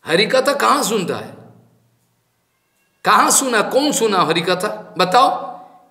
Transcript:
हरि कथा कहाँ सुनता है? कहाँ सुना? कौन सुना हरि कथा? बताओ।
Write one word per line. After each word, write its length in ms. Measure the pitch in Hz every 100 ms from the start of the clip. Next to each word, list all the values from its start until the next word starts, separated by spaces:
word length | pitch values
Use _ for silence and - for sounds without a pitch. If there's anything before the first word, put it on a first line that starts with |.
हरि 200 | - 170
कथा 280 | 208 262 277
कहाँ 300 | 269 220 277
सुनता 320 | 196 220 165
है? 220 | 113 - - - - _ _ _ _ _ _ _ _ _ _ _ _ _ _
कहाँ 260 | - 208 294
सुना? 300 | - 269 226
कौन 300 | - 254 294
सुना 300 | - 226 190
हरि 200 | 156 165
कथा? 540 | 175 180 208 - - -
बताओ। 560 | 180 240 277 - - - - - _